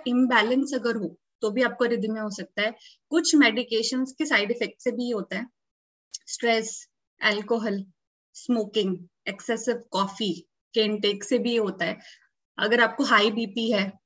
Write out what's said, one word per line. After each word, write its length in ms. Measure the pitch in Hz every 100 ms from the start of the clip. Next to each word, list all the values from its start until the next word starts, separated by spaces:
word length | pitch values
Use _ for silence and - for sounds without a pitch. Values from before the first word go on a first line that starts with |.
| 254
imbalance 640 | 247 254 240 214 254 269
अगर 220 | 262 233 233
हो 240 | 175 - _ -
तो 100 | 220
भी 100 | 208
आपको 240 | 247 - 240
arrhythmia 360 | 233 214 220
हो 80 | 214
सकता 320 | 196 180 -
है। 140 | 208 226 - _ -
कुछ 260 | 320 - 302
medications 760 | 240 220 247 226 226 254 262 -
के 80 | 302
साइड 260 | 233 202
इफेक्ट 300 | 233 202 -
से 100 | -
भी 180 | 220 240
होता 280 | 220 170 185
है, 80 | 247 _ _ _ _ _ _ - -
Stress, 600 | - 233 226 220 - - _ _ -
alcohol, 640 | 214 208 202 233 220 196 196 _ _ _ _
smoking, 640 | - - 240 208 220 190 180 - _ -
excessive 560 | 196 - 226 226 233 -
coffee 560 | 190 196 - 208 170 - _ _
के 80 | 233
इनटेक 420 | 214 214 208 202
से 160 | - 247
भी 160 | 220 233
होता 300 | 208 185 170
है। 120 | - - - _ _ _ -
अगर 240 | 214 240
आपको 220 | 233 330
हाई 280 | 277 226 214
बीपी 400 | 214 220 233 226
है 220 | 214 196 -